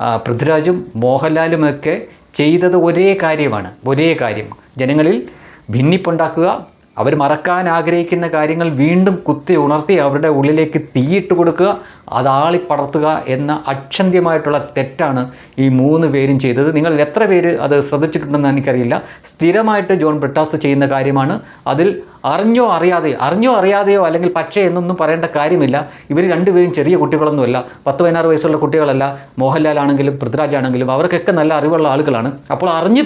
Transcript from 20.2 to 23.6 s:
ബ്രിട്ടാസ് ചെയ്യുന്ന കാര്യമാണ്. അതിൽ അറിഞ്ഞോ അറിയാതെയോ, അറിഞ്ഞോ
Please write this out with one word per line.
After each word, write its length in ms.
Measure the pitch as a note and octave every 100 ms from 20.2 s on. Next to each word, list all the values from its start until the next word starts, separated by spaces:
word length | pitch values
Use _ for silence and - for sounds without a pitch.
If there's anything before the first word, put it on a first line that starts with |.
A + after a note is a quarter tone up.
ബ്രിട്ടാസ് 360 | D3 C#3 D#3 D#3
ചെയ്യുന്ന 240 | D3 C#3 C#3
കാര്യമാണ്. 420 | C3+ C3+ C#3 C3+ G#3 - - -
അതിൽ 160 | C#3 F#3 - - - C3
അറിഞ്ഞോ 340 | D#3 G#3+ A#3 A#3 E3+
അറിയാതെയോ, 400 | E3+ F3 D#3 A#2+ C3
അറിഞ്ഞോ 260 | F3+ B3 A3+